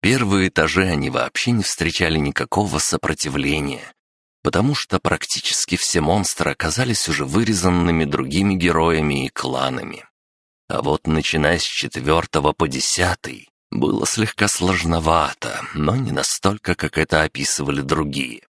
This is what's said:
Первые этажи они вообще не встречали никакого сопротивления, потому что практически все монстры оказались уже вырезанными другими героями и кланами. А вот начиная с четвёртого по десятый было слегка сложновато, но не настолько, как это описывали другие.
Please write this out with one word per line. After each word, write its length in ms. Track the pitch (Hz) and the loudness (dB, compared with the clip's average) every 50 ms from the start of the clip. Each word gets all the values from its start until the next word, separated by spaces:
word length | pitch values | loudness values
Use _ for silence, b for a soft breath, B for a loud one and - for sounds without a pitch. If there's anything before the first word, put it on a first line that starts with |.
Первые 480 | - 95 123 135 120 101 98 98 92 92 | 2 2 2 2 2 2 2 2 2 2
этажи 360 | _ - 80 80 - 92 95 | _ 2 0 2 4 2 2
они 240 | 95 85 73 69 69 | 2 2 0 -2 -2
вообще 420 | 64 - - - _ - - 120 | -2 -2 -2 -2 _ -4 0 0
не 120 | 120 113 95 | 2 2 0
встречали 560 | - - - 85 82 82 - 90 82 80 78 | -2 -2 -2 -2 -2 0 0 0 2 2 2
никакого 580 | 73 71 71 - 65 - - 92 104 98 73 78 | 0 0 -2 -2 -4 -2 0 0 0 0 0 -2
сопротивления, 1160 | - - - - - - 78 - - 78 67 69 69 69 73 - 71 71 67 - - - - _ _ _ _ _ _ _ _ _ _ | -2 0 -2 -2 -2 -2 -4 -4 -4 -4 -2 -2 0 0 0 0 -2 -4 -6 -8 -12 -16 -20 _ _ _ _ _ _ _ _ _ _
потому 320 | - - 87 107 139 147 | 0 2 2 2 2 0
что 240 | - - - - 90 | 0 -4 -2 -4 -2
практически 760 | _ - - - - - - - - - - - - - 90 85 | _ 0 -2 -2 -4 -6 -6 -4 -4 -4 -2 -2 -2 -2 -2 -2
все 240 | - - - 87 | -2 0 0 2
монстры 500 | 78 76 87 104 92 - - - - - | 2 4 2 2 2 -2 -2 0 -2 -2
оказались 560 | 69 _ - 80 76 - 131 123 113 - - - | -2 _ -2 -2 0 0 0 0 0 -2 -2 -2
уже 180 | 78 71 73 | -2 -2 -2
вырезанными 800 | 67 71 101 117 117 110 92 85 92 90 90 87 87 85 80 80 | 0 2 2 2 2 0 2 2 2 4 4 4 2 2 2 0
другими 480 | 71 69 69 67 65 73 90 98 101 95 | 0 0 -2 -2 0 0 2 2 2 2
героями 720 | 92 85 87 82 80 80 85 82 80 78 73 71 69 65 | 2 2 2 4 4 4 4 2 2 2 0 0 -2 -2
и 40 | 64 | -4
кланами. 760 | _ - - 64 65 65 67 67 65 64 - - 80 - - _ _ _ _ _ _ _ _ _ _ _ _ _ | _ -6 -6 -4 -2 -2 -2 -2 -2 -4 -8 -10 -12 -14 -16 _ _ _ _ _ _ _ _ _ _ _ _ _
А 140 | - - | -4 -2
вот 260 | 60 69 73 78 _ 80 | 0 0 0 0 _ 0
начиная 500 | 78 80 73 - - 80 76 76 87 85 | 0 0 0 0 0 2 2 2 2 0
с 60 | - | -2
четвёртого 920 | - - - - 69 - 71 65 71 78 82 82 - - 78 69 76 73 | -4 -4 -4 -6 -4 -6 -4 0 2 2 2 0 0 -2 0 0 0 0
по 140 | _ 82 76 | _ -2 -2
десятый 840 | 67 67 - - - - 90 90 82 - - - 65 - - _ _ _ _ _ - | 0 -4 -4 -2 0 0 0 0 -2 -4 -8 -14 -14 -14 -18 _ _ _ _ _ -4
было 320 | - - - 107 107 - | -2 0 0 0 0 -2
слегка 420 | - - - 107 104 - - 104 101 | -2 0 0 -2 -2 0 0 0 0
сложновато, 1120 | - - 90 92 95 90 85 82 85 85 80 80 82 82 76 71 - _ - - - - - - - | 2 0 2 2 2 2 2 2 0 2 4 4 4 4 2 0 -2 _ -8 -8 -8 -8 -10 -8 -4
но 220 | 76 76 76 101 | 0 0 2 2
не 160 | 131 131 - | 0 -2 -2
настолько, 640 | - - - - - - - 98 104 107 _ - 87 | -2 -2 -2 -2 -2 0 0 0 0 0 _ -4 -4
как 220 | - - 76 - - | -2 -2 -4 0 0
это 260 | 80 - - 78 78 | 0 2 2 2 2
описывали 580 | 76 _ 71 69 - - - 76 69 71 69 | 2 _ -4 -4 -4 -2 -2 -2 -2 -2 -2
другие. 600 | 69 67 73 78 78 73 69 69 65 62 57 - _ _ | 0 0 0 0 0 -2 -2 -4 -6 -6 -8 -14 _ _